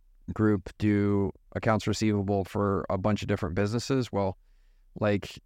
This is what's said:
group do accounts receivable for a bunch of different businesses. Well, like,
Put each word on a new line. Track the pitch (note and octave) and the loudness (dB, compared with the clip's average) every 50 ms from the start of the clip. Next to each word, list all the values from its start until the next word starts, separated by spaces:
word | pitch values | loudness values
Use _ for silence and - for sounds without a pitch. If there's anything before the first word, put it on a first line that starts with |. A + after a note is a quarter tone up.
| _ _ _ _ - - F2+ | _ _ _ _ -12 -8 -2
group | - A2 G#2+ G#2+ G2 F2+ - - - | 2 4 4 4 2 0 -6 -8 -2
do | - G#2+ G#2 G2+ G2+ G2+ G2+ G2+ G2 F#2 - - _ - - | 0 2 2 4 2 2 2 2 0 0 -4 -8 _ -8 -8
accounts | - - A#2 A2 G#2 - | -4 0 2 2 2 2
receivable | - G#2+ - A2 G#2+ G#2 G#2 G2 G2 G2+ G2 F#2+ | 0 -2 0 2 2 2 2 0 0 0 0 0
for | - - G#2 G2+ G2+ G2 F2+ - - | -2 -2 0 0 0 0 0 -2 -2
a | E2+ F#2+ | -4 -2
bunch | F#2 G#2+ G#2 G2+ | 0 0 0 0
of | - G2 | 0 -2
different | G#2 G2 - E2+ E2+ | -2 -2 -2 -4 -2
businesses. | G2 G#2 G#2 A2 A#2+ - - C3+ C3+ B2 - | 0 0 0 0 -2 -2 0 0 0 0 -2
Well, | - G2 G2 F#2+ F#2 _ _ _ - _ _ _ _ _ _ _ - - | -2 -2 -2 -2 -4 _ _ _ -20 _ _ _ _ _ _ _ -8 -4
like, | G#2+ G#2 G#2 G2+ - - - - - | 0 0 0 0 -2 -6 -16 -16 -16